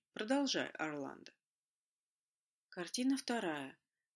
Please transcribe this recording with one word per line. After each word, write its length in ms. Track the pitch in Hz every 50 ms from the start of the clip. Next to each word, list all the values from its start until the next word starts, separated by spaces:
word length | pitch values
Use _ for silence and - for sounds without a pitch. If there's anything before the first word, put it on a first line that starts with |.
| _ _ -
Продолжай, 540 | - 220 214 269 285 285 262 - 175 135 -
Орландо». 600 | - - 156 156 147 147 139 135 - - - - - _ _ _ _ _ _ _ _ _ _ _ _ _ _ _ _ _ _ _ _ _ _ _ _ _ _ _
«Картина 460 | - - 175 165 - - 254 262 269
вторая», 640 | 262 - - 247 233 208 175 156 147 139 135 - - _ _ _ _ _ _ _